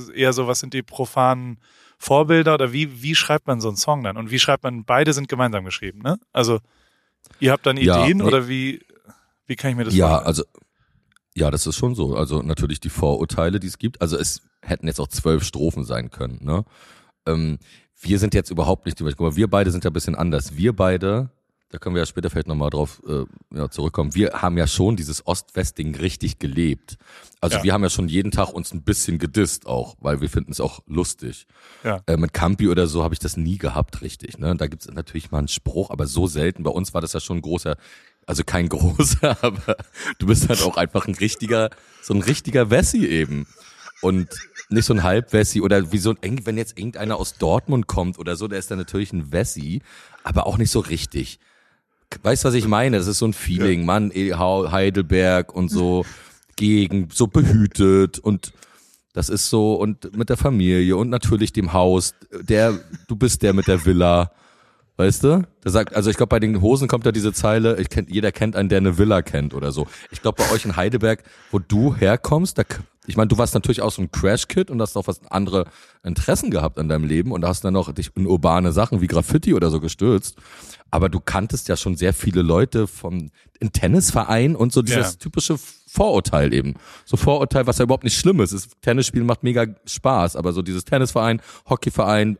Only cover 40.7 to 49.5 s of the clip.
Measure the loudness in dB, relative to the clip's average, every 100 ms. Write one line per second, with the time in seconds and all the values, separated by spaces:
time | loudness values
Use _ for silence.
40.7 | 0 0 -2 -4 -2 -4 -4 -2 0 0
41.7 | -4 _ -16 -4 -2 0 -2 0 2 4
42.7 | 4 4 2 0 0 0 -4 -8 _ -20
43.7 | -20 -20 -4 0 0 -2 -8 -18 -20 -2
44.7 | 0 2 2 2 0 2 2 2 2 2
45.7 | 2 2 0 0 -2 -4 -6 -6 -6 -6
46.7 | -10 -12 -8 -6 -6 -6 -4 0 0 2
47.7 | 0 0 -2 -2 -4 -6 -6 -6 -8 -8
48.7 | -8 -6 -4 -4 -6 -4 -2 -2